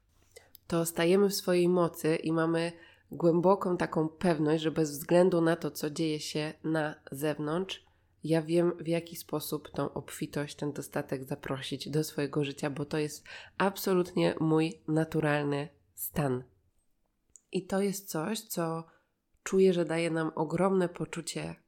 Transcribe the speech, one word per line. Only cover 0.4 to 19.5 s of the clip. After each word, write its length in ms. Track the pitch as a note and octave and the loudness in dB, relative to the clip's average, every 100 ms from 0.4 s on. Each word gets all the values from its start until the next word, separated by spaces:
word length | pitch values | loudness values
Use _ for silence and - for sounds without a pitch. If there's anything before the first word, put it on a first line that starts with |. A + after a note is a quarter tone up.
| _ - - | _ -20 -4
to 200 | E3+ E3+ | -2 0
stajemy 420 | - E3+ F#3+ G3+ | 2 4 6 4
w 60 | |
swojej 340 | G3 - F3+ F3 | 2 0 2 4
mocy 480 | F3+ E3 E3+ D#3 E3 | 4 2 0 0 0
i 160 | D#3+ | 0
mamy 400 | E3 D#3+ E3 E3+ E3+ - - - | 0 2 0 -2 -6 -20 -20 -16
głęboką 680 | D3 E3+ E3+ F3 G3 F#3+ F3+ | 0 4 6 6 4 2 -2
taką 320 | D#3+ E3 D#3 | 0 0 -2
pewność, 540 | - F3+ D3+ D3+ D#3+ | 0 2 2 2 2
że 80 | D#3 | 0
bez 200 | D3+ D3+ | 0 0
względu 500 | C#3+ - F3 F#3 E3+ | -2 4 6 6 6
na 160 | E3 E3 | 2 2
to, 140 | D3+ | -2
co 200 | - D#3 | -6 -6
dzieje 300 | D3 D#3+ D3+ | -2 -2 -4
się 320 | - D#3 D3+ - | -4 -6 -6 -6
na 300 | D#3+ D#3+ D3+ D#3 - | -4 -2 -2 -6 -14
zewnątrz, 720 | C#3 D3+ D3 D3+ E3 F#3+ - _ _ _ _ | -4 -2 -2 -2 -2 -4 -10 _ _ _ _
ja 180 | D3+ D#3+ | 0 0
wiem, 300 | D#3 E3+ E3+ F3 | 2 2 2 0
w 80 | D#3+ | -2
jaki 280 | E3+ E3+ E3+ | -4 -4 -14
sposób 540 | - D3+ - D3+ - | -8 -6 -4 -8 -8
tą 220 | - C#3+ | -6 -4
obfitość, 640 | - - - D3+ C#3+ D3 | -6 -10 -10 -8 -6 -8
ten 180 | - D3 | -6 -8
dostatek 520 | C#3+ C#3+ D3 C#3+ C#3 | -8 -8 -6 -4 -6
zaprosić 640 | C3 C#3+ - C3+ C3 C3+ - | -6 -8 -6 -8 -6 -8 -4
do 160 | D3 | -2
swojego 400 | D3+ - C#3+ D#3 | -2 -4 -4 -2
życia, 260 | C#3 C#3 D3+ | -4 -4 -6
bo 140 | C#3+ | -6
to 140 | D3 D#3+ | -4 -4
jest 260 | D3+ - - - - - | -4 -8 -16 -18 -10 -2
absolutnie 760 | F#3+ F#3+ - F#3 F3+ - E3+ - | -2 0 2 2 2 2 2 2
mój 400 | D#3+ D#3 D#3+ - - | 4 4 2 -2 -2
naturalny 800 | D#3 D#3+ D#3+ D#3 D3 C#3+ C#3+ D3+ _ _ | 0 0 0 2 2 0 -2 -4 _ _
stan. 480 | - - - C#3+ B2+ C3 _ _ _ _ _ _ _ _ - _ | -12 -8 -2 0 -2 -6 _ _ _ _ _ _ _ _ -20 _
I 140 | F#3 F3 | -6 -2
to 160 | G3 | -2
jest 260 | G3+ F#3 - | 0 -4 -6
coś, 320 | D#3+ D#3 A3 | -6 -4 -6
co 440 | - - E3 E3 E3 _ _ _ _ _ | -8 -6 -4 -6 -10 _ _ _ _ _
czuję, 300 | - | 0